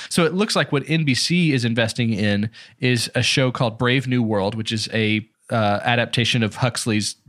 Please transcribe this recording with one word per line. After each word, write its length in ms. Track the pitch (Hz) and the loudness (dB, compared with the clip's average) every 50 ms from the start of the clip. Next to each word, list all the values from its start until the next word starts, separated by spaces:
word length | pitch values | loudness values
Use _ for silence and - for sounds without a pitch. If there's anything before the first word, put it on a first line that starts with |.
| - | -10
So 180 | - - 180 170 | -2 0 2 2
it 80 | 156 170 | 2 2
looks 220 | 185 208 - - | 0 -2 0 0
like 160 | 180 151 - | 0 0 0
what 120 | 151 139 131 | 0 -2 0
N 160 | 139 156 165 156 | 0 0 0 2
B 100 | 139 123 | 0 0
C 360 | - - - - - 170 156 | 0 0 0 2 2 2 2
is 140 | 135 123 120 | 2 2 0
investing 480 | 113 117 120 113 107 - - 120 113 113 | 0 2 2 0 0 0 -2 -2 0 0
in 360 | 95 107 104 101 101 104 107 - - - - - - | 0 0 0 2 0 -2 -4 -8 -12 -20 -20 -10 -2
is 320 | 131 127 123 113 107 - - | 0 2 2 2 0 -2 -2
a 80 | 123 | -2
show 300 | 113 - - 139 131 127 | 0 0 2 2 0 0
called 260 | 120 - 135 110 110 | 0 -2 -2 -2 -2
Brave 300 | 113 127 120 123 135 127 | 0 0 2 2 2 0
New 160 | 127 127 123 113 | 0 0 0 0
World, 320 | 110 110 101 95 101 107 | 0 0 0 0 -2 -4
which 160 | 110 107 - | -4 -6 -4
is 160 | 113 107 104 - 107 | -4 -4 -4 -2 -2
a, 340 | 113 110 107 107 107 107 _ _ _ _ - | 0 0 2 0 -2 -2 _ _ _ _ -4
uh, 320 | 123 113 107 104 104 101 - | -2 0 2 2 0 0 0
adaptation 600 | 123 120 120 117 113 - 127 117 - - 120 113 | 0 2 2 0 0 0 0 0 2 2 0 0
of 120 | 101 - | 0 0
Huxley's 600 | - 131 120 - - - 123 107 107 98 - - _ _ | 0 -2 -2 -2 -2 -2 0 0 0 0 -2 -8 _ _